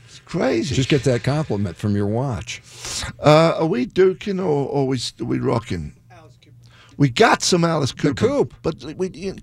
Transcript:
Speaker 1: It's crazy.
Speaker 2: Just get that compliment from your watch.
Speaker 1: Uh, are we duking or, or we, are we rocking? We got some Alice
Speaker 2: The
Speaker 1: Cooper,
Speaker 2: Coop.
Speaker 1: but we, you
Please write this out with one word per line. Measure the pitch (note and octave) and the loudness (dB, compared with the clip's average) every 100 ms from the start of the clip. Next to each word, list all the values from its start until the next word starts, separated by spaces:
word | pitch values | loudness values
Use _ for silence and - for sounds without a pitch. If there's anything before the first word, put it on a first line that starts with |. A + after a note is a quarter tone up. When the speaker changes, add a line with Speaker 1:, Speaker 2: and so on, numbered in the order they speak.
| - | -20
Speaker 1:
It's | - | -20
crazy. | - E3+ B3+ E4+ F#3 | -8 -2 0 0 0
Speaker 2:
Just | - C3+ | 0 2
get | D3 | 2
that | C3+ A#2+ | 2 0
compliment | - G2+ D#3 G#2 G2+ - | 0 -2 -2 -4 -4 -4
from | G#2+ | -2
your | G2+ G2+ | 0 0
watch. | A2+ C#3 F2+ - - - - - - - - | -2 -4 -6 -8 -14 -16 -16 -10 -8 -10 0
Speaker 1:
Uh, | C#3+ D3+ E3 - | 6 6 6 2
are | D#3+ | 0
we | A#3 | 0
duking | A#3+ F3 F#3+ F#3 G#3 F#3 | -2 4 4 2 -4 -4
or, | F#3 C#3+ C3 | 0 0 0
or | C#3+ C3 | 0 0
we, | C3 - - | -2 -6 -8
are | |
we | B2 B2+ | -4 -2
rocking? | B2 B2 - F2 D2 - _ - - - - - - - - - | 0 -2 -2 -8 -8 -14 _ -20 -20 -20 -20 -20 -20 -20 -16 0
We | C#3 | 0
got | A#2 A#3+ - | 4 4 4
some | - F3+ | 2 2
Alice | E3 D#3 C3+ | 2 0 -2
Speaker 2:
The | - D3 | -2 -2
Speaker 1:
Cooper, | B2 A3+ | 0 0
Speaker 2:
Coop. | C#4 - - | 2 -2 -4
Speaker 1:
but | D#3+ - D3 D3+ | -8 -8 -12 -8
we, | F#3 | -8
you | D#3 F#3+ G#2+ | -8 -10 -12